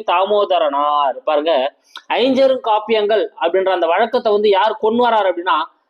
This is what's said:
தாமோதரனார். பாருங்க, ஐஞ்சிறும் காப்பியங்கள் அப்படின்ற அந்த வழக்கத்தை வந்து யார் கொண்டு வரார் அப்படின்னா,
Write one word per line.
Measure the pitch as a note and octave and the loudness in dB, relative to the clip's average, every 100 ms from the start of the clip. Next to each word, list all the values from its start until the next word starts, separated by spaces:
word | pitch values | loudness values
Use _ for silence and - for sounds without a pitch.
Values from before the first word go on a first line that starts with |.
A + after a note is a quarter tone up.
| A3 | 0
தாமோதரனார். | F3 G3 G#3 G3+ F3 D#3 C#3 D3 D3 C#3 B2+ C#3+ | 0 0 0 2 0 0 0 0 0 0 -2 -2
பாருங்க, | D3+ D#3 D3+ C3+ - _ - - E3+ | -2 0 0 -2 -6 _ -18 -6 -2
ஐஞ்சிறும் | B3 B3+ C4+ B3+ - | 0 2 2 2 0
காப்பியங்கள் | G#3+ G#3+ A3 G#3 G#3+ E3 - | -2 0 0 0 0 -2 -4
அப்படின்ற | E3 F#3 F#3+ F3+ | -2 0 0 0
அந்த | E3 | 0
வழக்கத்தை | F3 A3+ B3 A3+ G#3 | 0 0 0 0 0
வந்து | G#3+ F#3+ | 2 2
யார் | G#3+ G#3+ | 0 0
கொண்டு | A3 A#3 A#3+ | -2 0 0
வரார் | A3 F#3+ | 2 0
அப்படின்னா, | E3+ F#3 D#3+ E3 _ _ | -2 -2 -2 -4 _ _